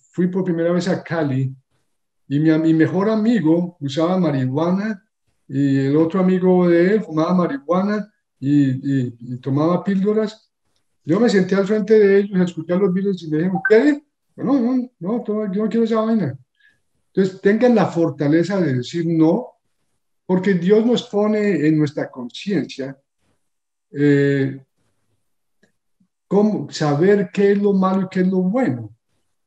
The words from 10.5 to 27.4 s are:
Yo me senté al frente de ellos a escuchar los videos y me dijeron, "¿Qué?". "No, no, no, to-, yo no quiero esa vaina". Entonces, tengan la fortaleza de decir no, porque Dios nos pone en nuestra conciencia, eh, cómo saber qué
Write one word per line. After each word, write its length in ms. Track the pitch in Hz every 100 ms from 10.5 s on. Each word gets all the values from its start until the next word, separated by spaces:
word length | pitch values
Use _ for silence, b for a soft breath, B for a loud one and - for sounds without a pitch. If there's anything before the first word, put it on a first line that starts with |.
| _ _ _ _ _ 143
Yo 140 | 185
me 80 | 240
senté 280 | 190 180 196
al 120 | 190
frente 320 | 214 208 220
de 200 | 202 196
ellos 200 | 202 190
a 40 | 175
escuchar 340 | 160 156 180
los 140 | 196
videos 280 | 180 196 180
y 40 | 165
me 80 | 151
dijeron, 220 | 185 185 -
"¿Qué?". 340 | 220 285 285 _ _ _ -
"No, 200 | 214 269
no, 320 | 233 262 240 _
no, 220 | 170 220
to-, 300 | 214 214 214
yo 120 | 190
no 60 | 214
quiero 140 | 233
esa 160 | 226 226
vaina". 380 | 220 226 151 117 _ _ _ _ _ _ _
Entonces, 280 | - 190 -
tengan 340 | 196 220 247 226
la 120 | 185
fortaleza 720 | 165 160 135 143 160 175 196
de 140 | 156 127
decir 300 | 120 170 170
no, 420 | 165 160 202 - _ _ _ _ _ _ _ -
porque 280 | 180 202
Dios 320 | 180 175 214 226
nos 180 | 214 -
pone 580 | 202 208 214 208 170 151
en 100 | 156
nuestra 320 | 151 156 135
conciencia, 880 | 131 123 - 202 185 123 - 135 139 _ _ _ _ _ _ _ _ _
eh, 720 | 143 147 143 139 139 135 135 _ _ _ _ _ _ _ _ _ _ _ _ _ _ _ _ _
cómo 440 | 196 214 175 139
saber 580 | - 151 143 185 202 185
qué 180 | -